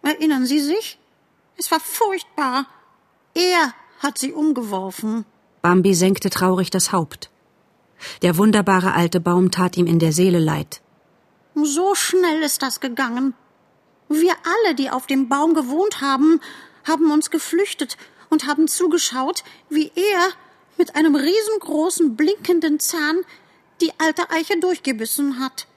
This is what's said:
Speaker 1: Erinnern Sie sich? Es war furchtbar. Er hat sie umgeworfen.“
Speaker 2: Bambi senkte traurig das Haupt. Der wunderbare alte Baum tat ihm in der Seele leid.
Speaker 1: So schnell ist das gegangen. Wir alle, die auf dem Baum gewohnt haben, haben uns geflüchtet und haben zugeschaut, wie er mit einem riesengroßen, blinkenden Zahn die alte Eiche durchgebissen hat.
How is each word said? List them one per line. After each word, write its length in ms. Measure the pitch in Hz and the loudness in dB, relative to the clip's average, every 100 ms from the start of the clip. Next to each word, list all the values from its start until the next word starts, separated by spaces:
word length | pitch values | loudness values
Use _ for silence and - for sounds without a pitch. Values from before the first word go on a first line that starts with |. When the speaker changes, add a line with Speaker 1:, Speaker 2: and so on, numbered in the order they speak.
Speaker 1:
Erinnern 420 | 285 302 320 277 254 | -4 -2 0 0 0
Sie 140 | 285 | 0
sich? 400 | 285 370 - - _ _ _ _ _ - | 0 -2 -4 -14 _ _ _ _ _ -12
Es 140 | - | -4
war 80 | 320 | -4
furchtbar. 880 | - - 440 381 - - 277 254 269 _ _ _ _ _ _ | -4 -2 -2 -2 -8 -6 -2 -2 -4 _ _ _ _ _ _
Er 400 | - 359 359 302 - - _ | -2 2 2 2 -2 -20 _
hat 180 | 302 - | -6 -4
sie 140 | 269 | -8
umgeworfen.“ 960 | 330 302 254 220 190 190 - 220 226 208 _ _ _ | -2 0 0 -2 -6 -6 -6 -6 -4 -8 _ _ _
Speaker 2:
Bambi 320 | 170 180 185 | 2 4 4
senkte 360 | 180 185 196 190 | 4 2 2 -2
traurig 400 | - 185 185 180 | -2 0 0 0
das 220 | 185 - | -2 -2
Haupt. 380 | 190 160 - - _ _ _ _ _ _ _ - - | -2 -4 -10 -20 _ _ _ _ _ _ _ -20 -2
Der 160 | 180 170 | 0 4
wunderbare 560 | 214 214 196 190 185 | 4 4 4 2 2
alte 260 | - 170 180 | 0 0 0
Baum 300 | 170 175 185 | 0 2 2
tat 280 | 180 180 - | 0 -2 0
ihm 80 | 175 | 2
in 140 | 165 | 2
der 120 | 160 | 2
Seele 280 | 151 185 175 | 2 2 4
leid. 420 | 160 151 - - _ _ _ _ _ _ _ - | 2 -2 -6 -14 _ _ _ _ _ _ _ -4
Speaker 1:
So 400 | 294 285 370 392 | -2 0 0 0
schnell 460 | - 370 359 311 | 0 2 2 0
ist 200 | 302 - | -2 -2
das 180 | 269 - | -4 -6
gegangen. 540 | 269 233 254 240 269 240 _ _ _ _ _ _ _ | -8 -4 -4 -2 -4 -4 _ _ _ _ _ _ _
Wir 260 | 302 339 330 | 0 2 0
alle, 320 | - 392 427 269 | -2 0 0 0
die 140 | 269 | -2
auf 180 | 262 - | -4 -2
dem 220 | 269 254 | -2 0
Baum 240 | 277 311 | 0 2
gewohnt 480 | 320 247 294 415 - | 2 0 -2 -2 -2
haben, 400 | 277 269 302 330 - - - _ - | -2 2 4 4 0 -20 -20 _ -4
haben 260 | 311 311 | 0 2
uns 200 | 302 - | 2 0
geflüchtet 680 | 330 - 330 403 - 269 - - _ _ | -4 -2 -2 -2 -4 -8 -8 -18 _ _
und 160 | 311 262 | -2 0
haben 220 | 294 311 | 0 0
zugeschaut, 760 | - 349 330 - 247 269 - - - _ | 2 0 0 -2 -4 -4 -6 -10 -20 _
wie 220 | 302 302 - | -2 -2 -2
er 280 | 392 381 370 359 - _ _ - | 0 2 0 -2 -18 _ _ -2
mit 180 | 349 - | -2 2
einem 200 | 311 285 | 4 4
riesengroßen, 1000 | 277 403 427 440 - 302 330 - 320 220 | 2 0 0 -4 -2 -2 0 2 0 2
blinkenden 600 | 311 415 - 349 320 294 | 0 0 0 0 2 0
Zahn 440 | - 339 302 330 370 - _ _ _ _ | -2 -2 -2 -2 -4 -12 _ _ _ _
die 120 | 320 - | -4 0
alte 300 | 320 311 349 | 0 0 -2
Eiche 280 | 330 320 339 | -2 -2 0
durchgebissen 800 | 359 349 - 226 226 - 285 254 | 0 -2 -4 -6 -4 -2 -2 -2
hat. 280 | 262 - - | -8 -10 -18